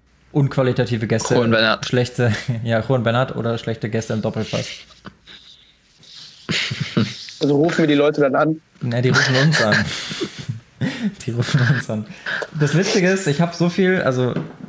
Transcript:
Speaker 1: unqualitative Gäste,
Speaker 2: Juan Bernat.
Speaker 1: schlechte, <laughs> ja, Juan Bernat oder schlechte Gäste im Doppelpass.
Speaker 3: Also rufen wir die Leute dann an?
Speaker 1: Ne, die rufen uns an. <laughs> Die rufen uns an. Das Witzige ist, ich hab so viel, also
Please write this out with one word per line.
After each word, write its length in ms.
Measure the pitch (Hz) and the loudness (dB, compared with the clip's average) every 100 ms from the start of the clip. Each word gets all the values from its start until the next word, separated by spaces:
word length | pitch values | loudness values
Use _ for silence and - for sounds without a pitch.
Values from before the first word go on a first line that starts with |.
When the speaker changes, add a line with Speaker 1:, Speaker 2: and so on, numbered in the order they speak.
| _ _ _ | _ _ _
Speaker 1:
unqualitative 760 | 151 139 - 127 123 110 117 110 | 0 0 2 0 2 0 0 0
Gäste, 280 | 113 - 123 | 0 2 2
Speaker 2:
Juan 140 | 117 | 4
Bernat. 340 | 113 110 110 - | 4 4 0 0
Speaker 1:
schlechte, 480 | 123 120 - 120 104 - | 0 0 0 0 0 -4
<laughs> 140 | 117 117 | -6 0
ja, 160 | 113 | 0
Juan 220 | 110 131 | 2 0
Bernat 340 | 113 117 131 - | 2 0 0 -2
oder 200 | 117 117 | -4 -4
schlechte 320 | - 113 117 | -4 -4 -4
Gäste 220 | 113 - | -4 -2
im 100 | 110 | -2
Doppelpass. 460 | 110 110 110 - 117 - - - - _ - - - - _ _ _ _ - - - - - - - - - - 104 - - - | -2 -4 -4 -4 -6 -10 -18 -20 -20 _ -20 -20 -20 -20 _ _ _ _ -20 -20 -20 -20 -6 -4 -4 -6 -4 -2 -2 -4 -16 -4
Speaker 3:
Also 140 | 147 143 | 0 2
rufen 240 | 160 165 | 2 2
wir 80 | 160 | 2
die 80 | 147 | 4
Leute 260 | 143 151 | 4 4
dann 140 | 139 135 | 2 2
an? 260 | 151 160 _ _ | 0 -2 _ _
Speaker 1:
Ne, 200 | 123 117 | -4 0
die 80 | 123 | 2
rufen 260 | - 131 131 | 2 2 4
uns 260 | 147 151 | 4 4
an. 140 | 110 95 | 2 2
<laughs> 60 | 101 - - - - - - 113 - _ 214 285 226 - - | 0 -6 -8 -8 -8 -8 -12 -12 -12 _ -6 -2 -6 -4 -6
Die 60 | |
rufen 300 | 117 117 143 | -2 0 2
uns 280 | 123 131 - | 2 0 -2
an. 160 | 110 107 - - - - 156 | -6 -6 -10 -6 -6 -6 -2
Das 160 | 147 156 | 0 2
Witzige 320 | 190 220 180 | 2 2 2
ist, 160 | 190 175 | 2 0
ich 140 | 143 | 0
hab 140 | 170 - | 0 2
so 140 | 175 | -2
viel, 320 | 175 185 185 | 2 2 2
also 300 | - 127 127 - 160 - | 2 0 0 -2 -6 -12